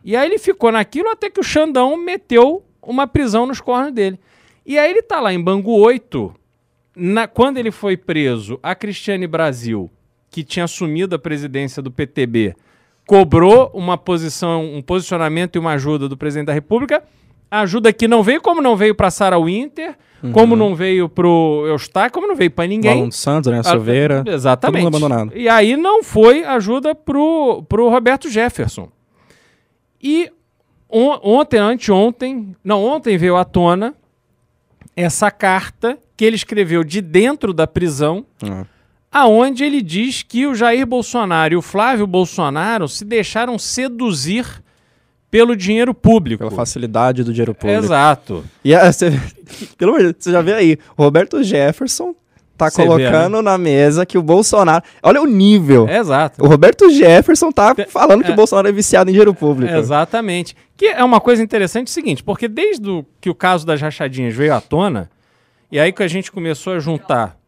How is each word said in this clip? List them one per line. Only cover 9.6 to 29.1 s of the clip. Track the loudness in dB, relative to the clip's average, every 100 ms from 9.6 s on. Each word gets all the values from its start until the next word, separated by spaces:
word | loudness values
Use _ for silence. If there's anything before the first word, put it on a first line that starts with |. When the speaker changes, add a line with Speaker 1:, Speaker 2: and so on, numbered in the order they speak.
| -6 -8 -8 _ _ _ _
Speaker 1:
que | -16
tinha | -10 -8 -8
assumido | -6 -8 -6 -6 -6
a |
presidência | -8 -10 -8 -8 -8 -10
do | -12
P | -10 -8
T | -6 -2
B, | -2 -2 -6 _ _ _ _ 2
cobrou | 4 4 4 6 6 4
uma | -4 -6 -6
posição, | -4 -6 -6 -6 -4 -4 -6
um | -12
posicionamento | -6 -6 -4 -4 -4 -4 -4 -4
e |
uma | -4
ajuda | -4 -2 -4 -4
do | -8
presidente | -8 -6 -6
da |
República, | -6 -2 -4 -2 -4 _ _ _ _ _
ajuda | -4 -2 0 0
que | 0 0
não | 2
veio, | 2 0
como | 0 0
não | 0 2
veio | 0
pra | 0 -2
Sarah | 0 0 0
Winter, | 0 -4 -8 -12 -14 -14 _ _
Speaker 2:
Uhum. | -2
Speaker 1:
como | 4 4 4
não | 2
veio | 0 -2 0 -2
pro | 0 2 2 2 -2 -2
Eustáquio, | -4 -4 -2 -2
como | -2 -6
não |
veio | -2 -2
pra | -2 -4
ninguém. | -2 0
Speaker 2:
Marlon | 0 -2
Santos, | -6 -2 -2 0
né, | -2
Speaker 1:
A- |
Speaker 2:
Silveira, | 0 0 0 0 0 -2 -4
Speaker 1:
Exatamente. | -2 0 0 0 0
Speaker 2:
todo | 0
mundo | 0
abandonado. | -2 -2 -4 -4
Speaker 1:
E | 2
aí | 4 4 2
não | 0 0
foi | 0 4 6 6
ajuda | 0 -4 -2 -4 -4
pro, | -6 -4 -2 0 0 -2 -4 -4
pro | 0 2
Roberto | 2 0 -2 -4
Jefferson. | -4 -4 -4 -8 -8 -18 _ _